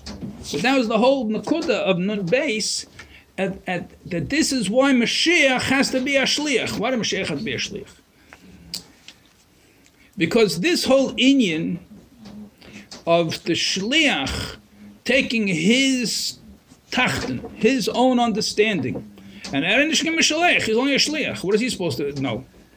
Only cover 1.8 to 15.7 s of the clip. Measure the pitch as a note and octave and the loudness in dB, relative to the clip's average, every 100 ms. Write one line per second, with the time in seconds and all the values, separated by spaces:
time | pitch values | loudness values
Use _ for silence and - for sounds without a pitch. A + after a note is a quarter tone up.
1.8 | D#3 F3 F#3+ G#3 E3+ B3+ D4+ A3+ - - | 0 0 0 -2 0 0 0 -2 -4 -6
2.8 | - - - - _ - F#3+ F#3+ - F3+ | -10 -18 -20 -20 _ -6 -6 -6 -6 -6
3.8 | - - D#3+ F3 C3 C#4+ - C4 F#3+ B3 | -8 -16 -8 -6 -2 -2 0 -2 0 2
4.8 | C#4 B3+ A#3 - D#4 E4+ C#4 B3+ - C4+ | 4 4 2 2 2 4 4 2 0 0
5.8 | - C4 C4 C4+ B3+ - D4+ A3+ C3+ A#2 | 2 0 0 0 2 0 0 0 -2 -4
6.8 | A3+ B3+ - - - D3+ - A2+ - E2 | -2 -2 -2 -4 -4 -4 -4 -6 -6 -10
7.8 | - - _ _ _ - - - - - | -14 -20 _ _ _ -20 -20 -20 -14 -14
8.8 | - - - - _ _ _ _ _ _ | -14 -20 -20 -20 _ _ _ _ _ _
9.8 | _ _ _ - E3+ A3+ G#3+ D#3 D#4+ E4 | _ _ _ -4 2 4 4 2 0 2
10.8 | - C4+ A#3+ - B3+ C#4 G3+ D#3+ E3+ E3+ | 4 4 4 2 4 6 4 0 -2 -6
11.8 | - - - - G#3 - - - - - | -10 -20 -20 -20 -20 -20 -20 -20 -20 -20
12.8 | - - - E3+ E3 - - E3 - G3 | -20 -6 0 2 2 -4 -4 -2 -2 -4
13.8 | G3+ D#4 D4 E3 C3+ - - - _ - | 0 2 2 0 -4 -6 -10 -14 _ -20
14.8 | - - - C4 C4 A#3 G3 D#3+ F3 | -20 -8 0 0 2 0 0 2 4